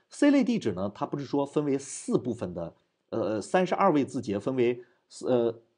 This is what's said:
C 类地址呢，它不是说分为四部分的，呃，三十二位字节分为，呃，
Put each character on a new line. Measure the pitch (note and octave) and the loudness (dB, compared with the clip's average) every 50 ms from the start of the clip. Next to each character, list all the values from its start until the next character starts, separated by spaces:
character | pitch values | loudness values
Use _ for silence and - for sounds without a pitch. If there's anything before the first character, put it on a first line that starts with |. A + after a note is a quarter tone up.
| _ _ | _ _
C | - - - D4 C#4+ | -2 2 4 6 6
类 | C#4+ B3 | 6 4
地 | A3 A#3+ G3+ | 2 2 0
址 | - A#2 F2+ | 0 -2 -2
呢， | F2 F#2+ G2+ - | -2 -4 -6 -4
它 | - C#3+ | -6 -6
不 | - - | -4 -4
是 | D3 C#3 | -6 -6
说 | A#2+ - C#3+ C#3 | -2 0 0 0
分 | C#3 - D3+ D3+ | 0 0 0 0
为 | D3 C3+ C#3 | 2 0 -2
四 | C#3 - - - - - A#3 E3 | -2 -6 -12 -10 -4 -2 -2 0
部 | B2 C3 A2 | 0 -2 -6
分 | G#2+ G#2+ F2+ F2 | -4 -6 -8 -8
的， | E2+ E2+ E2 - _ _ _ _ _ _ _ | -8 -10 -10 -12 _ _ _ _ _ _ _
呃， | - A#2 G#2 F#2 A2 G#2+ | -6 -4 -2 -2 -2 -4
三 | G2 - - - F#3 | -2 0 0 0 2
十 | E3+ - | 0 0
二 | - G3 G3 D#3 | 2 4 4 4
位 | D3 C3 | 4 2
字 | - - C3+ | 0 -2 -6
节 | A2 - - - | -4 -4 -4 -4
分 | - C#3 C3 | -2 -2 0
为， | C3 A#2+ A#2+ B2 B2 - - _ _ _ _ - - - | 2 2 2 2 -2 -6 -18 _ _ _ _ -16 -8 -2
呃， | - B2+ B2 A#2 A#2 - - - _ _ | 0 2 2 2 0 -2 -4 -12 _ _